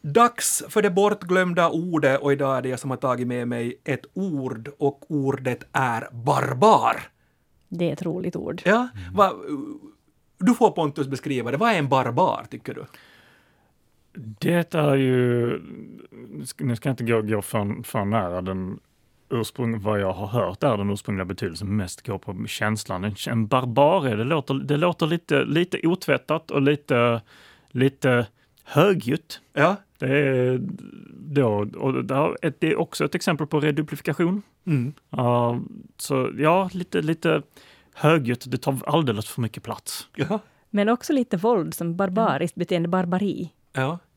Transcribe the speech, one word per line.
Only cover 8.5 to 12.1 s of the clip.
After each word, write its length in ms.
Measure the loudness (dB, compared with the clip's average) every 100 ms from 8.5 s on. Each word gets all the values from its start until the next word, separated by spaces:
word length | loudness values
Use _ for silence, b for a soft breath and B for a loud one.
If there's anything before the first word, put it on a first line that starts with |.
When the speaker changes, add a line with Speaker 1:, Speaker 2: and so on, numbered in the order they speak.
| -4
Speaker 1:
Ja, 240 | 2 2 0 -8
Speaker 3:
Mm. 120 | -8
Speaker 1:
va-, 200 | 2 2 2 -8 -8 -8 -14 -18 _ _ _ _ _
du 160 | 2
får, 160 | 4 4
Pontus, 360 | 4 -2 -2 -4
beskriva 420 | -4 -4 -4 -2
det. 60 | 0
Vad 140 | 2
är 80 | 2
en 100 | 2
barbar, 560 | 2 2